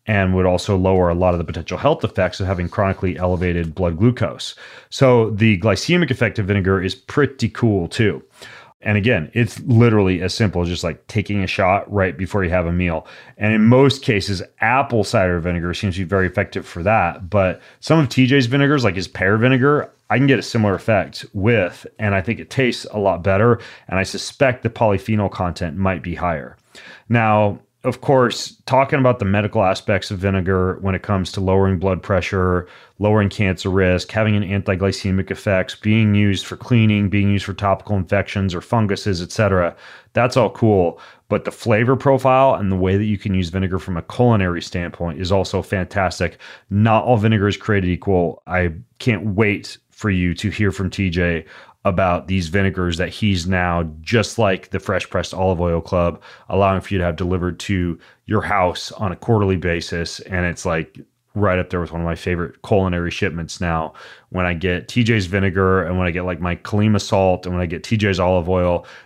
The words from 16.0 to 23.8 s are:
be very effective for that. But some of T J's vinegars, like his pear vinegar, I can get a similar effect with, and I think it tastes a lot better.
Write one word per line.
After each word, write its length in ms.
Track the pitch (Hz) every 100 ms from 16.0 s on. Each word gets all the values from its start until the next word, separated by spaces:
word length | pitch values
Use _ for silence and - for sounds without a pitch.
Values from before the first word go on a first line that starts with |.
be 40 | 85
very 200 | 98 90
effective 400 | 104 98 98 -
for 160 | 90
that. 480 | 87 110 85 80 90
But 320 | 104 92 85 - _
some 200 | - 160
of 100 | 139
T 160 | - 127
J's 220 | 139 120
vinegars, 360 | 139 139 147
like 120 | 117 92
his 120 | 87
pear 300 | - 92 107
vinegar, 500 | 123 131 139 147 - _ _
I 80 | 113
can 80 | 139
get 140 | 117
a 40 |
similar 300 | - 117 104
effect 540 | 92 - 104 73 - -
with, 520 | 101 101 117 87 - - -
and 160 | 107 98
I 60 |
think 180 | 92 113
it 100 | -
tastes 380 | - 123 - -
a 60 | 107
lot 260 | 98 85
better. 360 | 90 98 117 117 - -